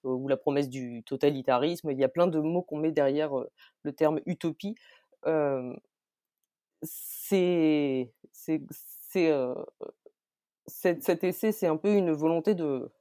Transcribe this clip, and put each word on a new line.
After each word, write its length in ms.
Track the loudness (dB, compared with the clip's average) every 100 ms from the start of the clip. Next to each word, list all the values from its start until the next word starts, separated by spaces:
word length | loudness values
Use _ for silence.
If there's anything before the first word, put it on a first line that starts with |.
ou 240 | -4 -4 0
la 80 | 0
promesse 320 | 2 0 0
du 340 | -6 -8 -10
totalitarisme. 840 | -8 0 0 2 2 2 2 -2 -4
Il 80 | 0
y 60 |
a 40 | 0
plein 180 | 4 2
de 120 | 2
mots 240 | 0 -2
qu'on 160 | -4 -2
met 140 | 0
derrière, 460 | 2 2 2 -2 -4
euh, 120 | -6 _ -20 _
le 100 | -12
terme 280 | 0 0 0 -4
utopie. 480 | -4 -4 -4 -10 -10 _ -20 _ _ -2
Euh, 460 | 0 0 -2 -6 -12 _ _ _ _ _ _ _ _ _ _
c'est, 1300 | -14 -12 -12 -12 0 2 4 4 4 4 2 0 -4 _ -20
c'est, 300 | -16 -4 -4 -4 -18 -18 -20 -4
c'est, 220 | 2 4
euh, 240 | 2 0 -4 -10 _ -16 _ -20 _ _ _ _ _ -18
cet, 360 | -2 -2 0
cet 220 | 0 0
essai, 280 | 0 0 -2
c'est 140 | 0 0
un 100 | 0
peu 180 | 2
une 180 | 4 2
volonté 420 | 2 2 2 0
de 360 | 0 0 -2 -6 _